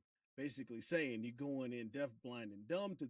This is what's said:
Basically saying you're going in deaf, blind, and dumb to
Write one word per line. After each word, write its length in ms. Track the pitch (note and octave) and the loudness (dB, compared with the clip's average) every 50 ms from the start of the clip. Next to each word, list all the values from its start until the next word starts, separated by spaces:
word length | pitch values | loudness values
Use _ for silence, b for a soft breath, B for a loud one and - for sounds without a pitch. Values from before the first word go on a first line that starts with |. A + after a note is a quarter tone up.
| _ _ _ _ _ _ _ | _ _ _ _ _ _ _
Basically 440 | - C3+ C#3+ - C#3 C3 A2+ A#2+ A2+ | -4 -2 -2 -2 -2 -4 -4 -4 -4
saying 420 | - - E3+ E3+ D#3 C3+ A#2+ A2 A2+ | 0 4 4 4 4 4 2 0 0
you're 100 | A#2+ A#2+ | -2 -2
going 360 | A#2+ C#3+ C#3+ C#3 C3+ C3 B2 A#2+ | -2 0 0 2 2 0 0 0
in 160 | A#2+ A#2 A2 | -2 -2 -2
deaf, 220 | A2+ C#3 C#3+ C3+ A2+ A2+ - | 0 0 0 0 0 -4 -6
blind, 280 | B2+ A#2+ A#2+ A#2 G#2 G2+ | -4 -4 -4 -4 -4 -6
and 140 | G2+ G#2 | -8 -2
dumb 300 | G#2+ E3 F#3 G3+ G3+ F#3+ | 0 2 2 2 0 0
to 100 | C#3 D3+ B2 | -2 -4 -4